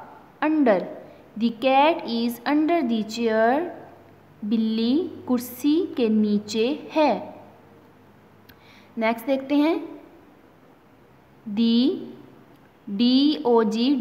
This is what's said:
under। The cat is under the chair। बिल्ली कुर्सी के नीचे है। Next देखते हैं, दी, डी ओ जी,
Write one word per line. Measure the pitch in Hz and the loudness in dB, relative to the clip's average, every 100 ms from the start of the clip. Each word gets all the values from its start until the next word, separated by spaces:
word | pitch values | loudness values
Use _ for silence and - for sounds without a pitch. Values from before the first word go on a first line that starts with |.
| - - - - | -18 -20 -20 -6
under। | 302 311 254 185 - - - - - - | -2 2 4 2 0 -10 -18 -20 -18 -4
The | 226 226 | -4 -2
cat | 262 269 294 330 - | 2 4 4 2 -4
is | 233 240 240 - | -4 -4 -4 -2
under | 294 311 339 | 0 2 0
the | 254 226 208 | 0 -2 -4
chair। | 233 233 220 226 277 349 - - - - - - - | -4 0 2 2 2 -2 -10 -18 -20 -20 -20 -20 -12
बिल्ली | 208 226 220 220 226 285 359 - - | -4 0 0 0 0 0 -2 -8 -4
कुर्सी | 247 - - 294 311 392 - | -4 -4 -4 0 0 0 -2
के | 226 | 0
नीचे | 214 208 208 208 226 233 294 - | 2 2 0 -2 -2 -2 -2 -4
है। | 320 294 190 - - - - - - - - - - - - - - - - - - | 0 2 0 -6 -16 -20 -20 -20 -20 -20 -20 -20 -20 -20 -20 -20 -20 -20 -20 -16 -4
Next | 220 233 277 | -2 -2 -2
देखते | 269 269 | -2 0
हैं, | 285 302 359 - - - - - - - _ - - _ _ _ _ _ - - | 2 2 0 -6 -14 -20 -20 -20 -20 -20 _ -20 -20 _ _ _ _ _ -20 -8
दी, | 202 233 233 269 381 - - - - - - - _ - | 0 2 4 2 0 -8 -16 -20 -20 -20 -20 -20 _ -8
डी | 202 240 254 294 302 240 | 0 2 4 2 0 2
ओ | 233 | 2
जी, | 214 214 247 277 | 2 0 0 2